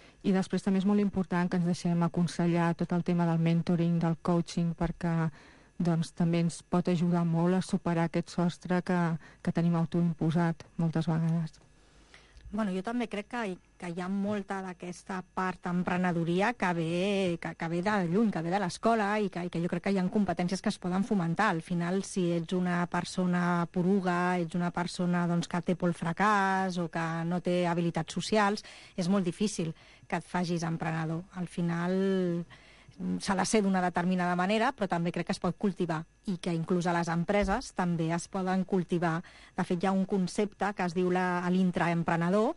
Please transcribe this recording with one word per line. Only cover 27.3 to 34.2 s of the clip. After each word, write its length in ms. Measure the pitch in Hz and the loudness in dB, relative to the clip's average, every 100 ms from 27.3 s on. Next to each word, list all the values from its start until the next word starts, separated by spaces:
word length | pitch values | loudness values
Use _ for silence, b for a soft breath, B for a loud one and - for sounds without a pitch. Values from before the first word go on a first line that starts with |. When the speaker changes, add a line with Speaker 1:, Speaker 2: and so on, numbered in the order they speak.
| 180 | -2
Speaker 2:
té 200 | 175 180 175 | 0 0 2
habilitats 480 | 170 170 165 156 | 0 0 -2 -4
socials, 500 | - - 214 202 208 - B B B | -6 0 2 2 0 -6 B B B
és 140 | 175 | 0
molt 160 | 202 180 | 2 0
difícil 480 | - 208 - 160 160 B B B | -2 -2 -2 -6 -6 B B B
que 100 | 175 | -6
et 20 | |
facis 380 | - 180 175 175 | -4 -4 -2 -2
emprenedor. 600 | 165 165 160 160 160 160 185 | -2 -4 -4 -4 -4 -4 -8
Al 160 | 185 175 | -10 -8
final, 960 | - 170 170 175 185 196 190 180 170 170 B B B B - | -4 -2 0 0 0 2 2 0 -2 -6 B B B B -10
mm, 220 | 180 180 | -4 -4
s'ha 140 | - | -2
de 100 | 185 | 0
ser 160 | 185 220 | 2 2
d'una 200 | 196 190 | 2 2
determinada 540 | 180 175 175 185 | 0 0 0 0